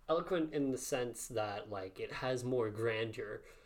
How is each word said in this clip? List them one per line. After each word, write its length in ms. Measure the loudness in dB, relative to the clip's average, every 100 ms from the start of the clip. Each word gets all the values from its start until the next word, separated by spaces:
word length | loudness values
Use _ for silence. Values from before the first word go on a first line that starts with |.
| 0
eloquent 460 | 0 2 2 2
in 180 | 2 2
the 60 | 0
sense 520 | 0 0 0 -4 -4
that, 420 | 0 0 -2 -4
like, 280 | -6 -6 -6
it 140 | -6
has 320 | -2 0 2
more 240 | 2 4 2
grandeur 720 | 2 2 2 0 -2 -6 -8 -12 -20